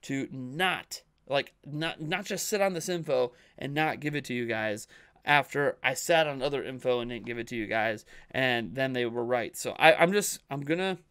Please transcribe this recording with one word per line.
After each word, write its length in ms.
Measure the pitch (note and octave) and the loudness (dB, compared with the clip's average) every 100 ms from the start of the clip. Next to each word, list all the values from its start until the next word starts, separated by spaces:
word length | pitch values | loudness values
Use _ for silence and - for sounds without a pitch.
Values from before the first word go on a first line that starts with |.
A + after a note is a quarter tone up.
to 260 | - C3 C3 | -4 -4 -4
not, 680 | C3+ B2+ C#3 F3+ D3 - - _ _ _ | -8 -10 0 0 0 -6 -16 _ _ _
like, 260 | C#3 - _ - | -2 -2 _ -12
not, 340 | D3 E3 - | -6 -4 -4
not 240 | D#3 F#3 | -6 -4
just 240 | G3+ F#3+ - | -4 -4 -2
sit 140 | G#3 | 2
on 100 | G3 | 2
this 160 | F3 E3 | 0 -2
info 460 | F3 D#3 C3 B2 - - - | -4 0 2 2 -4 -20 -10
and 160 | - | -4
not 260 | C#3+ D#3 G#2+ | 0 0 0
give 160 | D3 D3 | -4 -4
it 80 | C3+ | -4
to 80 | |
you 120 | B2 A#2 | -4 -2
guys 420 | A2 A2 G#2 - - - _ | -2 -2 -4 -8 -20 -20 _
after 540 | - D3 C3+ C#3+ C#3+ - | 2 2 4 0 0 2
I 100 | C3 | -2
sat 320 | C3+ - E3 D#3 | -2 4 4 4
on 160 | C#3 | 0
other 220 | C3+ C#3 | -2 -2
info 360 | F2 C3 B2+ B2 | -4 -4 0 0
and 120 | A#2+ | 0
didn't 160 | A#2+ A2+ | -8 -8
give 100 | A#2 | -8
it 100 | A2+ | -6
to 60 | A#2+ | -4
you 120 | G#2 | -2
guys, 380 | A2 A2 G#2+ - - - | 0 0 -2 -8 -20 -8
and 420 | - C3 A#2+ G#2+ | 0 2 2 -2
then 200 | A#2 C3+ | -2 -2
they 120 | B2 A#2+ | 0 -2
were 180 | A#2 | -2
right. 320 | A#2+ B2 G#2 - | 0 0 -2 -6
So 200 | - - | -6 6
I, 160 | D#3 | 6
I'm 180 | - E3+ | 8 6
just, 300 | G3+ - - _ | 4 0 -6 _
I'm 120 | C#3+ | -8
gonna 360 | C#3+ E3+ F#3+ F3+ _ | -2 -2 -2 -4 _